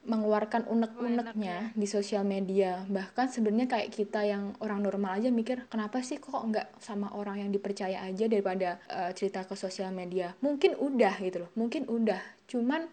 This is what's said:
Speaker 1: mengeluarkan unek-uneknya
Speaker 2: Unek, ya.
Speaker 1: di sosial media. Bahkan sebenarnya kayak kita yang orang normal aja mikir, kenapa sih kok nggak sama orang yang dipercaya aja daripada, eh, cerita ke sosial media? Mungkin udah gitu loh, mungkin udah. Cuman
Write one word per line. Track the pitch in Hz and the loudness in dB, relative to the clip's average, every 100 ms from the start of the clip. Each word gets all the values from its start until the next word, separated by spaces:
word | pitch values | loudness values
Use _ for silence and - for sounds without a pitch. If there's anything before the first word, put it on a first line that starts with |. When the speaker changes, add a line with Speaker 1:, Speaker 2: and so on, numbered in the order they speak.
Speaker 1:
mengeluarkan | - 220 214 214 214 233 - | -2 2 4 4 2 0 2
unek-uneknya | 226 226 233 240 240 226 | 2 2 0 0 0 0
Speaker 2:
Unek, | 220 190 175 226 | -4 -4 -4 -4
ya. | |
Speaker 1:
di | 226 196 | -2 0
sosial | 202 202 208 | 0 0 0
media. | 202 196 190 190 185 180 | 2 0 2 2 2 0
Bahkan | 196 190 190 - 262 | -2 -4 -2 -2 0
sebenarnya | 247 214 220 254 | 2 2 2 2
kayak | 226 208 | 0 -2
kita | 214 208 214 | -4 -2 0
yang | 208 202 202 - | 0 0 -4 -6
orang | 220 202 | -4 0
normal | 202 196 196 196 | 0 0 0 2
aja | 254 | 2
mikir, | 233 226 254 - | 2 2 -4 -4
kenapa | 220 208 254 | -4 -2 -2
sih | 247 294 | -4 -6
kok | - 269 | -6 -4
nggak | 226 214 - - | 0 0 -2 -12
sama | - 202 202 | -8 -4 -4
orang | 208 202 202 | -4 -4 -4
yang | 202 | -2
dipercaya | 202 202 202 190 190 | -2 -2 -4 -2 -4
aja | 185 190 220 | -4 0 2
daripada, | 208 196 190 180 170 | 4 2 0 0 -2
eh, | - - 180 | -6 -4 -4
cerita | 185 196 196 | -2 -2 -2
ke | 185 | -6
sosial | 196 190 185 190 | -6 -6 -4 -6
media? | 185 180 180 175 - | -4 -2 -2 -2 0
Mungkin | 277 285 370 - | 0 4 4 4
udah | 285 254 202 196 | 0 4 4 4
gitu | 185 180 | -2 -4
loh, | 175 | -6
mungkin | 220 233 302 254 | -2 -2 -2 -2
udah. | 233 214 196 - - | 2 2 2 -4 -18
Cuman | - 247 240 311 330 | -6 0 2 0 -2